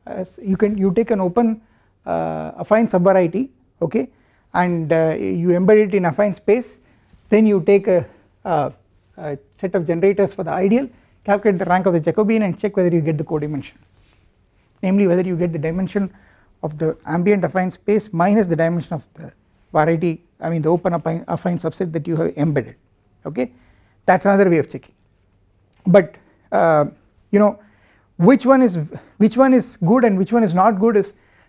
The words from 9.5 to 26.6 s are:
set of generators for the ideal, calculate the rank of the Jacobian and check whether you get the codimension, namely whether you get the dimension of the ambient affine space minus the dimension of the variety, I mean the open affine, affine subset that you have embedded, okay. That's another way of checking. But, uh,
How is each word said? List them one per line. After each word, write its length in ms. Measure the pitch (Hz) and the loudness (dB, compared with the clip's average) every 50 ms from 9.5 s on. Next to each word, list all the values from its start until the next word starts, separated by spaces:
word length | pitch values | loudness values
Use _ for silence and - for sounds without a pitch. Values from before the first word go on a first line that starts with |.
| _ | _
set 200 | _ - 185 - | _ -8 -4 -4
of 120 | 190 165 160 | -4 -2 -2
generators 460 | 170 170 175 196 202 196 196 180 - | -2 0 0 0 2 2 0 -2 -2
for 100 | - 180 | -6 -8
the 80 | 156 | -6
ideal, 380 | 147 185 185 196 220 247 277 247 - _ _ _ _ _ _ | -4 -2 0 2 2 0 0 -2 -8 _ _ _ _ _ _
calculate 360 | - 202 202 208 214 196 175 | -2 -2 0 2 0 0 0
the 60 | 190 | 0
rank 200 | 175 180 185 180 | 0 0 0 2
of 80 | 196 170 | 2 0
the 60 | 170 | 0
Jacobian 440 | 151 170 160 - 214 202 226 220 214 | 0 0 0 0 0 0 0 0 0
and 160 | 190 165 - | -2 -4 -4
check 160 | - 208 202 | -6 -4 -2
whether 140 | 196 180 175 | 0 0 2
you 120 | 170 170 | 0 0
get 160 | 147 165 160 147 | 0 0 -2 -4
the 60 | 156 | -4
codimension, 520 | - 160 151 147 151 151 135 - - - _ _ _ _ _ _ _ _ _ _ _ _ _ _ _ _ _ _ _ _ _ | -6 -6 -6 -6 -6 -8 -8 -10 -12 -18 _ _ _ _ _ _ _ _ _ _ _ _ _ _ _ _ _ _ _ _ _
namely 260 | - 185 190 202 202 180 | -4 -2 0 2 2 2
whether 140 | 170 185 | 2 0
you 140 | 180 185 180 | 0 -2 -2
get 180 | 160 175 180 165 | -2 -2 -4 -4
the 60 | 160 | -4
dimension 520 | 143 160 165 185 190 170 - 208 196 185 - _ _ _ _ _ _ _ _ _ - | -6 -6 -4 -4 -6 -4 -4 -4 -6 -6 -8 _ _ _ _ _ _ _ _ _ -12
of 140 | 151 156 147 | -10 -8 -4
the 200 | 160 156 160 - - | -4 -4 -4 -6 -8
ambient 380 | - 156 175 175 202 208 196 180 | -6 -4 -2 0 2 0 0 0
affine 280 | 151 139 190 185 185 | -2 -2 -2 -4 -4
space 400 | - - _ - 208 214 214 - | -6 -6 _ -2 -2 -2 -2 -4
minus 360 | - 165 170 196 202 226 208 175 | -2 -2 0 2 2 2 0 0
the 80 | 165 | 0
dimension 400 | 156 165 165 175 170 - - 175 | 0 0 0 -2 -4 -6 -6 -10
of 120 | 143 - _ _ | -12 -12 _ _
the 180 | - 160 - - _ _ _ _ _ _ _ | -20 -20 -20 -20 _ _ _ _ _ _ _
variety, 520 | - 156 151 160 170 160 180 170 160 - _ _ _ _ | 0 0 2 2 0 0 -2 -2 -4 -6 _ _ _ _
I 80 | - 160 | -8 -6
mean 120 | 170 165 | -4 -2
the 80 | 147 156 | 0 0
open 240 | 170 165 - 190 175 | 0 0 0 -2 -4
affine, 300 | 160 - 165 165 170 - | -4 -4 -6 -6 -6 -6
affine 360 | - 175 - - 185 175 170 | -8 -8 -6 -4 -4 -4 -4
subset 300 | 175 160 160 - 190 165 156 | -4 -6 -6 -6 -6 -6 -6
that 140 | 165 147 170 | -8 -6 -4
you 80 | 165 156 | -4 -4
have 180 | 165 165 - 147 | -4 -4 -4 -2
embedded, 380 | 185 170 147 135 117 - - _ _ _ _ _ _ _ _ _ - | -2 -2 -2 -2 -4 -6 -10 _ _ _ _ _ _ _ _ _ -14
okay. 260 | 147 151 240 254 - - _ _ _ _ _ _ _ _ _ _ | -10 -8 -6 -6 -6 -8 _ _ _ _ _ _ _ _ _ _
That's 200 | - 185 185 - | 0 0 2 2
another 240 | 196 196 196 196 185 | 2 2 2 2 2
way 80 | 170 156 | 2 0
of 100 | 127 - | -2 -4
checking. 280 | - 131 - _ _ _ _ _ _ _ _ _ _ _ _ _ _ _ _ _ _ _ _ | -10 -16 -18 _ _ _ _ _ _ _ _ _ _ _ _ _ _ _ _ _ _ _ _
But, 300 | 190 175 202 165 - - - _ _ _ _ _ _ | 4 4 4 4 2 -2 -18 _ _ _ _ _ _
uh, 340 | - 202 | 0 2